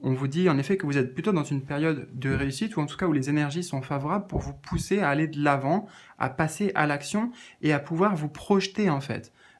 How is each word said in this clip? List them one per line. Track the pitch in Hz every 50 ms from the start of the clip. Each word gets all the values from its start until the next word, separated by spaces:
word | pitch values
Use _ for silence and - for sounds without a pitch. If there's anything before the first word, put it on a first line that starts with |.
on | - 135 131
vous | 127 139
dit | 131 135 170 185 180
en | 147 139
effet | 139 - 196
que | 190 -
vous | 147 139
êtes | 143 127 127 -
plutôt | 175 165 214
dans | 196 160 143
une | - 143 135 135
période | - 147 143 156 160 156 135 - - -
de | 131 135 135
réussite, | 135 131 143 139 131 - 220 214 -
ou | 160
en | 147
tout | 147 -
cas | - 185
où | 175 151
les | 135 131 147
énergies | 147 151 147 143 143 175 180
sont | - - 135
favorables | 127 - 147 139 139 151 185 208 196
pour | - - -
vous | - 143 139
pousser | - - - 175 170 - - 196 208
à | 185 143
aller | 143 151 160
de | 151 147 143 147
l'avant, | 147 143 135 131 139 170 208 - - - - - - - -
à | 120 127
passer | - - 160 156 - - 208 196 190
à | 156 151
l'action | 147 143 139 - - - 208 226 240 - - - - - _
et | - 151 151
à | 139
pouvoir | 139 - 165 160 190 214 196
vous | 151 151 147
projeter, | - - - - 202 196 190 - - 214 208 185
en | 147 139
fait. | 139 - 110 104 - - _ _ - - -